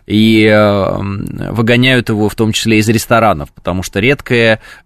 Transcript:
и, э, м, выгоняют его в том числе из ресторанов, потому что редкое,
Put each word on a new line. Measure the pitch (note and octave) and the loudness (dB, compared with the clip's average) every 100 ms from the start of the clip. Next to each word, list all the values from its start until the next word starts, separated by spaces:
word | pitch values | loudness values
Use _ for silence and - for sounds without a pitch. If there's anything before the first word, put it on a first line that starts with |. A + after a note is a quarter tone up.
| - | -4
и, | G#2 A2 A2 | 0 2 4
э, | G#2+ | 4
м, | G#2+ G#2 G2+ F2+ - G2 G2 - - F#2+ | 4 2 0 -2 -4 -6 -8 -10 -10 -6
выгоняют | G2+ A2+ A#2+ B2+ B2+ A2+ | -2 0 2 2 2 0
его | G#2+ G#2+ | -2 -2
в | - | -2
том | A2 | -2
числе | G#2 A2+ A2 | -2 0 0
из | G#2+ | 2
ресторанов, | A2+ - A#2 A2 E2 C#2+ | 0 0 2 2 0 -6
потому | - - F2+ | -10 -6 -6
что | F2+ G2+ | -6 -2
редкое, | A2+ C#3+ - A#2+ A2+ A2 - - | -2 -2 -2 0 2 0 -4 -20